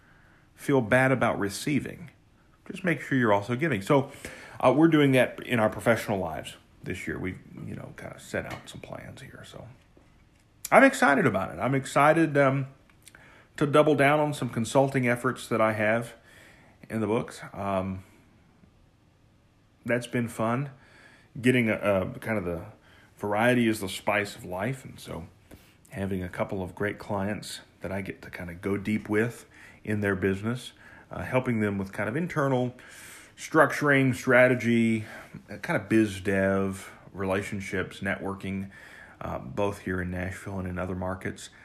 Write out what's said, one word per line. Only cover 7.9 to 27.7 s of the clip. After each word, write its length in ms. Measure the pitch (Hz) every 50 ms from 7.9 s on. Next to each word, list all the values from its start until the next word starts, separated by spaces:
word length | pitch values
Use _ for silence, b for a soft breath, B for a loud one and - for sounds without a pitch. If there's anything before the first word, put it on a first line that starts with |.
| -
kind 180 | - - - -
of 80 | - -
set 240 | - - 95 -
out 220 | - - - - -
some 120 | - -
plans 400 | - - - - - - - -
here. 220 | 131 131 - - 110
So 220 | - - - - 117 123 - _ _ _ _ _ _ _ _ _ _ _ _ _ _ _ _ - -
I'm 140 | - 202 262
excited 420 | 269 269 - 254 254 277 262 180
about 260 | 131 98 95 95 - -
it. 60 | 82
I'm 140 | 98 123 139
excited, 640 | 135 135 - - 147 143 151 156 165 165 156 143 143
um, 300 | 143 135 131 139 135 135 - _ _ _ _ _ _ - - B B B B B B B B
to 100 | - 151
double 300 | 143 139 151 147 156 151
down 240 | 131 139 139 147 151
on 120 | 151 151 139
some 160 | - 139 120
consulting 600 | 117 123 113 - - 139 135 135 - 139 123 120
efforts 400 | 120 120 - 131 120 - - -
that 120 | 123 113
I 120 | 110 110 107
have 420 | 107 107 107 110 117 123 127 - - B B B B B B B B B B B B B -
in 120 | 107 110
the 80 | 110 101
books. 320 | 107 123 143 - - - - 156 -
Um, 520 | - 98 98 98 95 92 95 92 92 95 b b b b b b b b b b b _ _ _ _ _ _ _ _ _ _ _ _ _ _ _ _ _ _ _ _ _ _ _ _ -
that's 220 | - 120 123 120
been 220 | - - 127 117 110
fun. 420 | - - 113 113 117 127 143 139 - b b b b b b b b b b b b -
Getting 280 | 110 123 127 123 117 110
a, 60 | 104 - - 101 101 95 92 - -
a 40 | -
kind 180 | - 113 113 104
of 60 | 90
the 180 | 87 87 80 - - - - b b b b b b b
variety 500 | - - 104 104 104 113 123 127 123 120
is 140 | 113 110 101
the 80 | 98 92
spice 480 | - - - - 101 104 104 101 -
of 80 | - -
life, 400 | 90 90 90 98 120 135 131 -
and 140 | - - -
so 280 | - - 85 82 85 90 - _ _ B B B B B B B B -
having 320 | - 98 98 95 98 92 90
a 60 | 87
couple 340 | - - 110 - - 95 92
of 120 | 85 -
great 240 | - 101 104 101 -
clients 600 | - - 107 98 98 98 107 87 - - - - - -